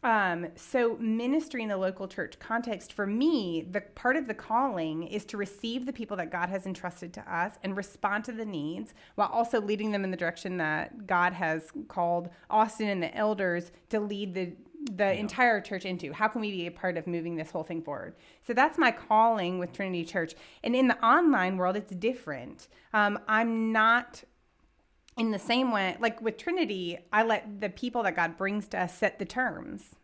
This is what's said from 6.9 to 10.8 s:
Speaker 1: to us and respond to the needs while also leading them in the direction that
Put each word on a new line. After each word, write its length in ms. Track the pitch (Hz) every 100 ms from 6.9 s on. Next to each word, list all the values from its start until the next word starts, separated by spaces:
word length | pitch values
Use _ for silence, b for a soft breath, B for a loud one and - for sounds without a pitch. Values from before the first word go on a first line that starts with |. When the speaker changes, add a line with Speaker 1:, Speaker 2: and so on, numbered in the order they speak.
| 175 175
Speaker 1:
to 200 | 196 -
us 200 | 175 185 214
and 120 | 196 196
respond 480 | 190 - 202 202 220
to 60 |
the 140 | 226 220
needs 480 | 180 147 180 214 - B -
while 140 | 202
also 300 | 226 233 233
leading 300 | 202 208 214
them 140 | 208
in 80 | 190
the 60 | 180
direction 400 | 170 170 190 180
that 500 | 156 156